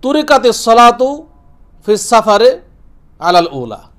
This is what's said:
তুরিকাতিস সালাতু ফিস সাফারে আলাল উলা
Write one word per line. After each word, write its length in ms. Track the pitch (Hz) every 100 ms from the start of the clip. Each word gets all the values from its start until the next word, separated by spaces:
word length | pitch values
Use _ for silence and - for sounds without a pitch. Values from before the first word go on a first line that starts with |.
তুরিকাতিস 540 | 254 285 294 277 240 220
সালাতু 680 | - 226 240 240 254 294 320 _ _ _ _ _ -
ফিস 220 | 208 -
সাফারে 520 | 233 214 208 240 349 _ _ _ _ _ _
আলাল 300 | 165 180 170
উলা 280 | 139 120 104 -